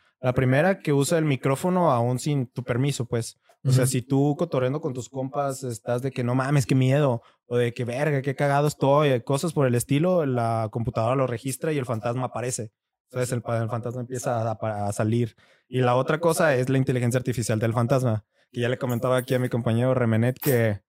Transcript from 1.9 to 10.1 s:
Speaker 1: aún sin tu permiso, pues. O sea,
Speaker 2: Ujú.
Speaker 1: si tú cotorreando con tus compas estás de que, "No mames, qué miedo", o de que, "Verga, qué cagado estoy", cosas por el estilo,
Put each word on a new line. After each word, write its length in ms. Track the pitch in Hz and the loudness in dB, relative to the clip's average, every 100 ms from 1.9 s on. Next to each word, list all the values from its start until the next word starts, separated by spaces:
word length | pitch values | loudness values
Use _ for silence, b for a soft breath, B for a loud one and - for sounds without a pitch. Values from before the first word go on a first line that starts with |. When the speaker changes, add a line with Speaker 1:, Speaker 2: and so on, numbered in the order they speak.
Speaker 1:
aún 260 | 123 120 127 | 2 0 -2
sin 300 | 156 143 120 | -2 -2 -4
tu 160 | - | -6
permiso, 420 | 120 120 143 139 117 | -4 -2 0 -2 -4
pues. 280 | 120 110 - b b 139 | -4 -6 -12 b b 2
O 60 | |
sea, 100 | 131 | 2
Speaker 2:
Ujú. 80 | 131 | 2
Speaker 1:
si 100 | 127 | 0
tú 360 | - 135 143 143 | 0 2 2 0
cotorreando 400 | 170 135 127 147 | -2 0 -2 -2
con 140 | 156 | -6
tus 160 | 127 117 | -8 -10
compas 560 | 135 131 143 139 131 131 | -8 -6 -4 -4 -6 -8
estás 360 | 113 - 123 | -8 -4 -4
de 100 | 135 | -4
que, 120 | 131 | -4
"No 100 | 120 | 0
mames, 320 | 127 131 147 117 | 0 2 2 2
qué 100 | 135 | 4
miedo", 480 | 127 139 143 117 b b - | 4 4 2 0 b b -4
o 120 | 123 | 0
de 160 | 120 | 0
que, 100 | 117 | -2
"Verga, 380 | 120 123 151 139 | -6 -2 -2 -2
qué 140 | 135 131 | -2 -2
cagado 320 | 143 139 147 | 0 2 0
estoy", 520 | - 135 143 147 123 | 0 2 4 4 0
cosas 300 | - 139 175 | 0 -2 -2
por 160 | 151 131 | 0 2
el 80 | 120 | 2
estilo, 500 | - 139 180 | 0 0 2